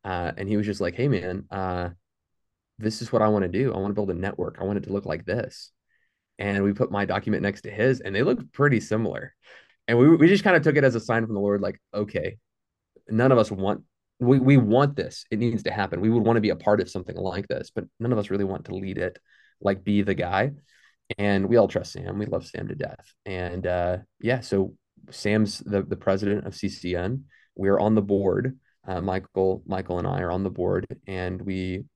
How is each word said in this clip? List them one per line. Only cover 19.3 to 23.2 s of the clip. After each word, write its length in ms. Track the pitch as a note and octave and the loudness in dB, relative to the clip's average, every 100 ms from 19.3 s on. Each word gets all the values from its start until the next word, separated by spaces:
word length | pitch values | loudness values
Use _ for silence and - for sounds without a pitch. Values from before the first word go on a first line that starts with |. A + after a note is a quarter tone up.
| _ _ _ | _ _ _
like, 240 | G2 F#2+ | -4 -2
be 200 | G#2 G2+ | 2 2
the 100 | G2+ | 2
guy." 380 | F#2 F2 F#2 C3+ C#3+ _ _ _ _ _ - | 0 0 0 -2 -4 _ _ _ _ _ -2
And 320 | G2+ G2 G2 | 0 2 4
we 80 | A#2 | 4
all 100 | G2 | 4
trust 260 | - - | 0 -6
Sam. 260 | F#2 F2+ G2 | -10 -8 -6
We 80 | G#2 | -4
love 180 | - | -6
Sam 220 | - - G#2 | -8 -12 -10
to 80 | |
death. 380 | - - - _ _ | -8 -10 -10 _ _